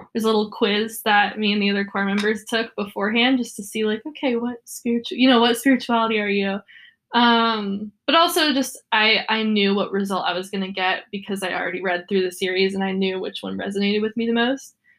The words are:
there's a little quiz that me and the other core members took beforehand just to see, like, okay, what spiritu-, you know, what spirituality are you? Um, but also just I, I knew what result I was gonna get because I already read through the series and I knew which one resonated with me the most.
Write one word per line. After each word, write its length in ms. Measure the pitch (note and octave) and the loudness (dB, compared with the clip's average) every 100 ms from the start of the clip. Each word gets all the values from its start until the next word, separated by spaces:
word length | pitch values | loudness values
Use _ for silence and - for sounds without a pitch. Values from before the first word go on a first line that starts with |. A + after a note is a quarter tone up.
| - | -8
there's 100 | A#3 A3 | -2 2
a 20 | |
little 240 | G#3+ G#3+ | 2 0
quiz 500 | - G#3+ G#3 A3 - | 0 0 0 -2 -4
that 360 | A3 G#3 G3+ G#3 | 2 4 4 0
me 140 | G#3+ | 0
and 80 | G#3 | 2
the 80 | G3+ | 0
other 160 | G3+ G3 | 0 -2
core 180 | G3 G3 | -2 0
members 380 | G3+ G#3 G#3+ - | 0 0 -2 -2
took 300 | A3+ A#3 - | -4 -4 -6
beforehand 600 | G3+ - G3+ A#3 B3 C4 | -8 -4 -2 2 4 2
just 180 | A#3 - | 0 -8
to 80 | |
see, 220 | G3+ A3 G#3+ | -8 -4 -2
like, 200 | A3 D#4 | -2 -6
okay, 300 | D4 C#4 A#3 | -6 -2 -2
what 220 | A#3+ A#3+ - | -4 -8 -14
spiritu-, 500 | - A#3+ A#3 - - | -8 -4 -4 -4 2
you 140 | C4 | 4
know, 100 | A#3+ | 6
what 180 | A#3+ A#3+ | 4 2
spirituality 640 | C4+ B3+ - A#3 A3+ A3 | 2 2 2 0 0 0
are 80 | G#3 | 0
you? 320 | G3+ G3 G3 - - - _ _ | 0 -2 -4 -8 -20 -20 _ _
Um, 800 | A#3+ A#3+ A#3 A3+ A3 G3+ G3+ G#3+ - - | 4 6 6 2 0 -2 -4 -8 -8 2
but 100 | E4 | 4
also 380 | E4+ F4 D4+ | 4 2 2
just 240 | C4 B3+ - _ | 2 -2 -6 _
I, 340 | A3 G#3+ G#3+ - | 2 4 2 0
I 140 | A3 | 0
knew 300 | A3 G#3+ G3 G3+ | 2 2 4 2
what 160 | - | 0
result 340 | G3 G3 F#3 C#3+ | -2 -2 -2 -2
I 80 | |
was 160 | F3 F#3+ | -4 -4
gonna 220 | G3 F#3+ | -6 -6
get 320 | F#3+ F#3 - - | -2 -2 -2 -6
because 320 | G3+ G3 G3 | -10 -8 -6
I 100 | F#3 | -4
already 280 | F3+ F#3 F3+ | -4 -4 -4
read 240 | F#3 F3 F3 | -4 -4 -2
through 140 | G3 | 0
the 80 | F#3 | 0
series 420 | F3+ F#3 F#3 F#3+ | -2 -2 2 0
and 100 | G3 | 0
I 80 | F#3+ | -2
knew 280 | F#3+ F#3+ F#3 | -2 -2 -2
which 240 | F#3 - | -6 -8
one 140 | G3 F#3+ | -8 -8
resonated 440 | G3 G3+ G3+ G#3+ | -6 -2 -2 0
with 140 | A3 A3+ | -2 -2
me 100 | A#3 | -2
the 60 | |
most. 420 | A#3 A#3+ C4+ - _ _ | 0 0 -2 -8 _ _